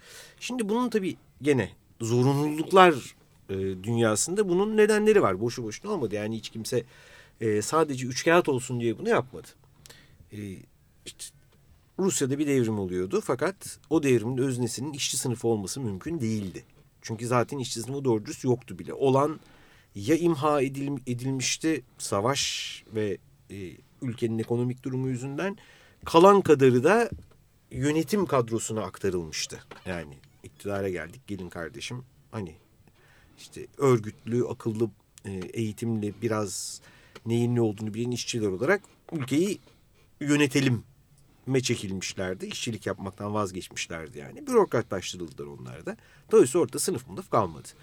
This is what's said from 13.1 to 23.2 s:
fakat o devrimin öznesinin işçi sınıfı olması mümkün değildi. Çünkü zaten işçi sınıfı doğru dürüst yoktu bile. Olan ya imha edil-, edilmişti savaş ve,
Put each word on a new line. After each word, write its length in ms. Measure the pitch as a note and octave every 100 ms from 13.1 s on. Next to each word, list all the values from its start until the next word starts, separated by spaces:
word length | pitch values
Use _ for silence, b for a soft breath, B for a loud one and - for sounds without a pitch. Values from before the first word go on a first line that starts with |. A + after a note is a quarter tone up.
| G3+
fakat 540 | - B2+ D#3+ F#3+ - - -
o 120 | D#3+
devrimin 360 | C#3+ B2 G#2 C3
öznesinin 540 | C#3 B2 A#2+ - C#3
işçi 240 | C#3+ - -
sınıfı 320 | C3+ A2+ A#2
olması 320 | A2+ F#2 -
mümkün 400 | B2 F#2+ D#3 E3
değildi. 440 | A2+ A2 G2 E2 - _ _ _
Çünkü 240 | - A2 A#2
zaten 320 | B2 A2+ C#3+
işçi 220 | A#2+ A#2
sınıfı 240 | A2+ C#3
doğru 200 | C3+ A2
dürüst 200 | G#2+ D#3+
yoktu 340 | C3 B2 - F#2
bile. 160 | F2
Olan 460 | - C#3 C3 D3 D#3 b b b b b
ya 220 | G#2 G2+ D#3
imha 460 | E3+ D3+ D3+ D3
edil-, 380 | C3+ C3+ C#3 C#3+ B2+
edilmişti 760 | A#2+ C3 C3+ B2+ - D#3+ D3+ - -
savaş 840 | - G2+ A2 C3+ - - - - -
ve, 240 | G#2+ G#2 F#2